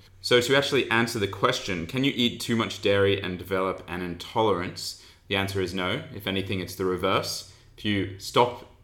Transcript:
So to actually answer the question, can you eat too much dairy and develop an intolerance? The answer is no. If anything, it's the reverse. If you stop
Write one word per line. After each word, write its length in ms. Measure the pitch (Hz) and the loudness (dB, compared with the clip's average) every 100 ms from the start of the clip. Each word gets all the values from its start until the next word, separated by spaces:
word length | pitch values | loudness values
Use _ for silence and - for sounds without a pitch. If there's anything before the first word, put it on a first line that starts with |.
| - - | -20 -12
So 180 | - 123 | 2 4
to 140 | 120 139 | 6 2
actually 340 | 139 135 - | 4 2 2
answer 280 | 113 117 113 | 2 2 0
the 80 | 101 | -2
question, 600 | - 123 123 - 90 82 | 0 0 0 -4 -4 -4
can 160 | 127 | 0
you 100 | 135 123 | 0 2
eat 240 | 120 - | 0 0
too 160 | - 113 | -2 0
much 260 | 104 - | 0 0
dairy 400 | 101 101 98 98 | 2 4 4 2
and 160 | 90 90 | -2 -6
develop 460 | 85 95 95 90 - | -2 0 0 -2 -6
an 140 | 90 | -6
intolerance? 1000 | 90 85 - 117 110 90 90 80 - - - - _ | -6 -8 -4 2 2 2 -2 -6 -10 -10 -18 -20 _
The 80 | 98 | -2
answer 260 | 95 98 | 0 -2
is 120 | 92 | -2
no. 300 | 92 90 123 160 110 | -2 -2 -2 -6 -8
If 120 | 98 | -4
anything, 320 | 95 95 98 | -4 -2 -4
it's 160 | 85 - | -6 -4
the 100 | 92 | -2
reverse. 680 | 90 95 107 - - - - - - | 0 2 2 0 -6 -10 -20 -20 -6
If 80 | 107 | -2
you 340 | 101 95 98 | 0 -2 -6
stop 460 | - 131 120 - - - | -2 2 2 2 -16 -20